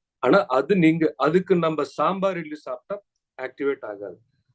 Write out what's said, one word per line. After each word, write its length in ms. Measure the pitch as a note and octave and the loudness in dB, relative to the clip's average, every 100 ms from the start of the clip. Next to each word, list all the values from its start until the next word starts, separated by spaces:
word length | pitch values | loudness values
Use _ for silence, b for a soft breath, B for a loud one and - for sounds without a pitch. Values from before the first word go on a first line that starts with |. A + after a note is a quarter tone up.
| _ - | _ -4
ஆனா 260 | B2+ F#3+ - | 4 4 4
அது 300 | C3 C#3 G3 | 0 2 4
நீங்க, 380 | D#3+ E3 D#3 - | 4 4 -2 0
அதுக்கு 400 | C#3+ F#3 F#3 F3 | 0 2 2 2
நம்ம 280 | E3 D#3 | 2 -2
சாம்பார் 520 | - - D#3 F#3+ F#3+ F3 | -6 -2 -2 -2 -4 -4
இட்லி 180 | D3+ | -10
சாப்பிட்டா 420 | D3 C#3 B2+ - G3+ _ _ _ - | -14 -12 -14 -10 -12 _ _ _ -14
ஆக்டிவேட் 460 | C3 - C#3 C3+ | -14 -4 -4 -4
ஆகாது. 340 | A2 G2+ G2+ F2 _ _ _ | -8 -12 -12 -14 _ _ _